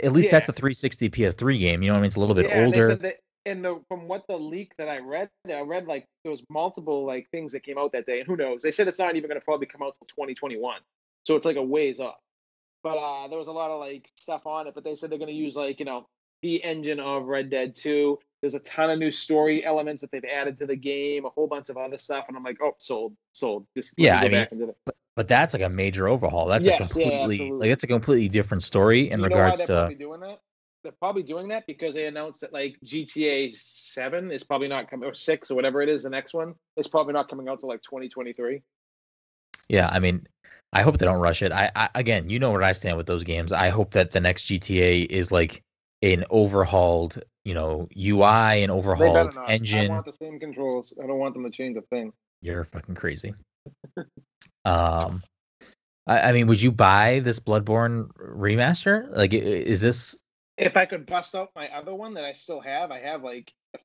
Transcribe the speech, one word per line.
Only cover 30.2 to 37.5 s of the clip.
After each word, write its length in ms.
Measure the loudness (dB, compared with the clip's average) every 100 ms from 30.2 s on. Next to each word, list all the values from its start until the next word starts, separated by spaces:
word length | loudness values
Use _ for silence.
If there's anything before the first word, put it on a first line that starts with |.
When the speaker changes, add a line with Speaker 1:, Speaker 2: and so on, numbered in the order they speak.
Speaker 2:
that? 200 | -16 -20 _ _ _ _
They're 80 | -20
probably 300 | -8 -4 -4
doing 240 | -6 -10 -8
that 180 | -10 -10
because 260 | -10 -8
they 120 | -6 -8
announced 340 | -8 -12 -14
that, 100 | -14
like, 240 | -8 -8 -10
G 200 | -10 -10
T 240 | -8 -2 0
A 220 | 0 -4
Seven 800 | -8 -20 -20 -14 -10 -6 -6 -6
is 140 | -12
probably 240 | -6 -4 -4
not 200 | -6 -8
coming, 200 | -10 -10
or 60 |
Six 360 | -8 -4 -4 -2
or 60 | -2
whatever 260 | 0 0
it 60 | 0
is, 160 | -2
the 60 | -4
next 220 | -8 -8
one, 200 | -8 -8 -12 _ -8
it's 100 | -2
probably 280 | 0 0
not 140 | -2 -4
coming 200 | -8
out 100 | -10